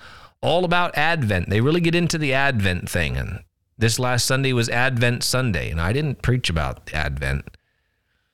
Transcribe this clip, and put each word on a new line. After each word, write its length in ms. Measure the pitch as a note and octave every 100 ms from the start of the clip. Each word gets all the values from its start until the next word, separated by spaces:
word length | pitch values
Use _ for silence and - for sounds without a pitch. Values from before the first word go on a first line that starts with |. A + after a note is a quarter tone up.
| - - - -
all 240 | B2 E3+
about 320 | F3+ F3 F3 -
Advent. 540 | D#3 E3+ A2 F#2 E2+
They 100 | G#2
really 200 | B2+ F3
get 160 | E3 E3+
into 220 | E3+ D#3+
the 140 | D3
Advent 560 | C3 C#3 A#2+ G2 F2+ -
thing. 280 | F2+ D2+ B1+
And 260 | B1 F#2+ - _ _ -
this 220 | A2+ A#2
last 260 | B2 B2
Sunday 280 | - C3 C3+
was 160 | B2 A2+
Advent 560 | A#2+ C3 B2 A#2+ B2+
Sunday, 440 | - B2+ B2+ D#2+ A#1
and 120 | D#2
I 120 | E2+
didn't 300 | B2+ D#3 A#2
preach 260 | - B2+ -
about 460 | E2 C2+ - -
Advent. 500 | D#2 D2 C#2 C2+ C#2 - - _ _ _ _ _ _ _